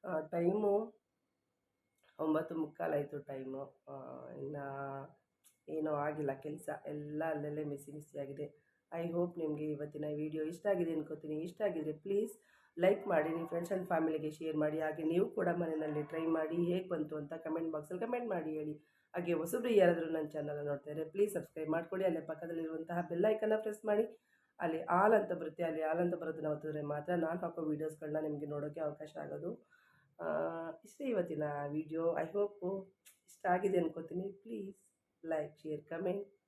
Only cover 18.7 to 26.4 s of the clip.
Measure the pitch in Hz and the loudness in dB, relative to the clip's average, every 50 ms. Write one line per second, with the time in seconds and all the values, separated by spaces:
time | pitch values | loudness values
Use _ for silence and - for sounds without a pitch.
18.7 | 151 151 _ _ _ _ _ _ - 180 180 175 170 160 160 - - 254 240 254 | -6 -8 _ _ _ _ _ _ -6 -4 0 0 2 0 0 0 -2 0 2 6
19.7 | 226 202 185 175 170 165 165 165 165 160 151 151 151 156 147 147 147 147 143 147 | 8 8 10 8 8 4 0 -2 -2 -2 -2 -2 -4 -6 -4 -4 -4 -4 -2 -2
20.7 | 143 139 - 151 151 160 160 160 - 190 208 202 - 190 170 - _ 160 156 156 | -2 -4 -4 -8 -6 -6 -6 -4 2 2 2 2 2 -4 -6 -6 _ -6 -2 0
21.7 | 156 165 170 - 190 185 190 185 165 160 147 151 160 156 175 170 170 165 165 160 | 0 0 0 -2 -2 2 2 2 2 2 -2 -6 -8 -6 -6 -6 -4 -4 -4 -4
22.7 | 160 160 165 - 175 175 175 - 170 170 190 220 214 214 220 214 214 208 - 214 | -4 -6 -4 -2 -2 -2 -2 -2 0 4 4 4 4 4 2 2 2 2 0 -2
23.7 | 208 - - 214 208 208 226 - - - _ _ _ _ _ _ _ - - 170 | -6 -4 0 2 4 4 4 2 -2 -14 _ _ _ _ _ _ _ -4 -2 -2
24.7 | 160 160 170 - 170 180 196 214 226 208 - - 180 170 165 156 156 - 170 165 | -2 -2 0 4 6 8 8 10 8 8 6 4 -2 -2 -4 -6 -2 -2 0 0
25.7 | 156 156 156 156 160 170 175 175 175 175 170 160 160 160 | 0 0 0 2 2 4 4 2 2 0 -2 -4 -4 -2